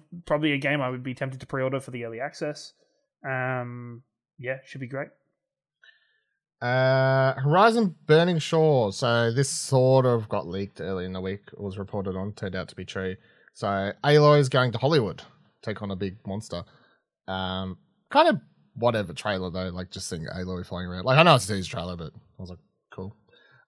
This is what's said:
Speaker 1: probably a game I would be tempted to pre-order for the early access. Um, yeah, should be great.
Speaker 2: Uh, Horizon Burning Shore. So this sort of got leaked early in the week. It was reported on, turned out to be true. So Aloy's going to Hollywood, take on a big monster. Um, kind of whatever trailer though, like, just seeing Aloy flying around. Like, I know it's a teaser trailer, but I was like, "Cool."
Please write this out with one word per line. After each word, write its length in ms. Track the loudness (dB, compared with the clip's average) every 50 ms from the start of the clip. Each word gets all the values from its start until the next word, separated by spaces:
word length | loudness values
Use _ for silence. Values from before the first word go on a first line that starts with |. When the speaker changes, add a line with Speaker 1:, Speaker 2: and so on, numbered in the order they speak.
| -12 -16 -18 -12 -4
Speaker 1:
probably 240 | -2 0 2 2 2
a 60 | 0 0
game 220 | 0 0 0 0
I 80 | -2 -2
would 120 | -4 -6 -8
be 120 | -8 -8
tempted 240 | -6 -6 -8 -8 -10
to 80 | -12
pre-order 320 | -8 -4 -2 -2 -2 -2 -4
for 100 | -6 -8
the 160 | -10 -10 -10
early 140 | -8 -8 -8
access. 540 | -8 -8 -8 -6 -6 -6 -6 -8 -12 -20 _ _ _ _ _ _ _ _ _ _ -8
Um, 760 | -6 -4 -4 -2 -2 -4 -4 -6 -8 -10 -12 -14 -14 -16 -18 -20 _ _ _ _ _ _
yeah, 200 | -12 -8 -8 -8 -8 -10
should 160 | -16 -14 -12
be 60 | -10
great. 200 | -8 -8 -8 -10 -10 _ _ _ _ _ _ _ _ _ _ _ _ _ _ _ -20 _ _ _ _ _ _ _ _ _ _ _ _ _ -8
Speaker 2:
Uh, 720 | -4 0 2 2 4 4 4 4 4 4 4 4 4 2 2 0
Horizon 560 | 2 4 6 6 6 6 6 4 2 0 -2 _ _
Burning 340 | 4 6 6 6 4 2 0
Shore. 520 | -2 0 2 4 4 4 4 4 2 0 0
So 380 | 0 0 2 2 4 2 2
this 180 | 2 2 0 0
sort 560 | -2 -6 -2 2 4 4 6 6 6 6 6
of 240 | 4 2 2 0 -2
got 180 | -4 -6 -4
leaked 340 | -4 -6 -6 -6 -6 _ -8
early 240 | -6 -6 -4 -4 -4
in 80 | -6 -6
the 80 | -6
week. 200 | -6 -6 -8 -8 -10 -18
It 80 | -16 -12
was 180 | -10 -10 -8
reported 380 | -8 -10 -8 -6 -6 -4 -4 -4
on, 180 | -6 -6 -8 -8
turned 220 | -8 -8 -8 -6
out 120 | -6 -8 -8
to 60 | -10
be 100 | -14 -12
true. 300 | -10 -8 -6 -6 -6 -8 -10 _ _ _ _ _ _ _
So 400 | -6 -4 -2 -2 -2 -2 -4 -4 _ 2
Aloy's 460 | 4 6 8 8 8 8 6 4 4
going 220 | 4 2 2 2 0
to 40 |
Hollywood, 440 | 0 0 2 2 2 2 0 -4 -10 -16 -20 _ _ _ _ _ _
take 200 | -10 -10 -8 -8
on 100 | -6 -8
a 40 | -6
big 220 | -4 -6 -6 -8 -8 -10
monster. 380 | -8 -8 -8 -8 -10 -10 -10 -12 _ _ _ _ _ _ _ _ _ _ _ -10
Um, 500 | -6 -6 -4 -4 -4 -4 -6 -6 -8 -10 -12 _ _ _ _ _ 0
kind 200 | 2 4 4 4
of 120 | 2 -2 -6 _ _ _ _ _ -8
whatever 380 | -4 -2 -2 0 -2 -4 -6 -8
trailer 360 | -8 -6 -4 -4 -4 -4 -6
though, 200 | -6 -6 -8 -8
like, 220 | -8 -10 -12 -12
just 180 | -12 -12 -12 -10
seeing 160 | -10 -10 -10
Aloy 400 | -10 -10 -10 -8 -8 -8 -10 -10
flying 220 | -10 -10 -10 -10
around. 180 | -8 -8 -4 0
Like, 120 | 4 6
I 60 | 6 8
know 120 | 8 6
it's 140 | 4 4 0
a 60 | -4
teaser 140 | -6 -6 -6
trailer, 240 | -8 -8 -8 -8 -8
but 160 | -10 -12 -14 -16
I 280 | -18 _ _ _ -18
was 80 | -16 -16
like, 100 | -16 -18 _ _ _ _ _ _
"Cool." 240 | -14 -14 -12 -14 -14 _ _ _ _ _ _ _ _ _ _